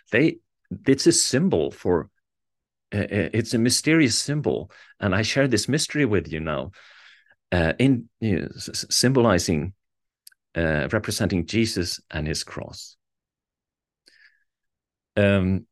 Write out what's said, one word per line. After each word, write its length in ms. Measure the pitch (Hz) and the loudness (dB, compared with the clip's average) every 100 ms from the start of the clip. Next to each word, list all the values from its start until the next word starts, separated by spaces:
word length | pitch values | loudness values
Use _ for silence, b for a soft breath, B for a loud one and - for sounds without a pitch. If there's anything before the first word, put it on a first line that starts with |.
| B | B
they, 260 | 107 156 - _ _ - 98 - | 0 2 -2 _ _ -16 -6 0
it's 200 | 135 170 | 2 4
a 40 | |
symbol 600 | 165 - 123 185 101 69 | 2 2 0 2 2 0
for, 380 | - 101 87 - _ _ _ _ _ _ _ - | -4 -2 0 -2 _ _ _ _ _ _ _ -8
uh, 60 | 104 | -4
uh, 300 | - 101 82 | -2 -2 -2
it's 200 | 110 - | -2 -2
a 40 | 113 | 0
mysterious 600 | 120 - 165 160 135 - | 2 2 2 2 2 0
symbol. 540 | - 151 110 62 - B B B | -2 -4 -2 -4 -6 B B B
And 120 | 101 | -2
I 100 | 92 | 0
share 260 | 113 139 135 | 0 0 2
this 180 | 107 - | 2 0
mystery 380 | 151 - 151 131 | -2 -2 0 2
with 260 | 98 76 | 0 -2
you 80 | 78 | -6
now, 320 | 80 71 65 - B B B B B B - | -4 -6 -6 -12 B B B B B B -4
uh, 220 | 90 82 - | 0 0 2
in, 300 | 131 131 - - | 2 2 -2 -6
you 180 | 113 87 | -2 -2
know, 80 | - - | -4 -10
s-, 140 | - | -12
s-, 160 | - - | -10 -4
symbolizing, 840 | - 123 131 117 90 - 80 82 - _ _ _ _ - _ _ - | 0 2 4 4 4 2 -2 -2 -8 _ _ _ _ -20 _ _ -4
uh, 320 | 82 76 67 | 0 0 0
representing 520 | 107 110 104 101 92 82 | -2 -2 -2 0 0 -2
Jesus 540 | 107 113 98 85 - - | -2 -2 -2 -4 -6 -10
and 160 | 80 76 | -8 -6
his 200 | 80 - | -6 -8
cross." 500 | - - - - _ _ _ _ _ _ _ _ _ _ _ _ b b b b _ _ _ _ _ _ - | -12 -12 -14 -20 _ _ _ _ _ _ _ _ _ _ _ _ b b b b _ _ _ _ _ _ 2
Um, 480 | 101 98 92 95 - | 2 4 2 -2 -4